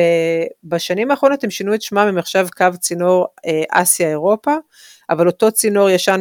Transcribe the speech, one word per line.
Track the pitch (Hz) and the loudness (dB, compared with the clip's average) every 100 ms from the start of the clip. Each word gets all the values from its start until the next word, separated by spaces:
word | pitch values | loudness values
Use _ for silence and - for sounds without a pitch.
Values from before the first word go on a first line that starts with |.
| 170 170 165 165 165 - | 2 2 0 -2 -4 -8
ובשנים | 160 170 - 185 247 | -6 -6 -4 -4 -2
האחרונות | 277 269 277 | 2 2 0
הם | 220 | -4
שינו | - 196 | -6 -4
את | 214 | -4
שמם, | - 202 | -2 0
הם | 208 185 | 0 0
עכשיו | - 190 185 - | -2 -2 -2 0
קו | 185 180 | -2 -2
צינור, | - 175 180 185 180 - 170 | -6 -2 2 2 0 -6 -4
אה, | 156 160 | -4 0
אסיה-אירופה, | - 180 - 165 151 175 214 - 311 - _ - - - | 0 0 0 -2 0 0 0 0 -4 -6 _ -20 -18 -6
אבל | 165 170 | 0 2
אותו | 175 220 | 2 0
צינור | 220 220 202 196 | 2 0 2 2
ישן | 180 196 190 | 2 2 0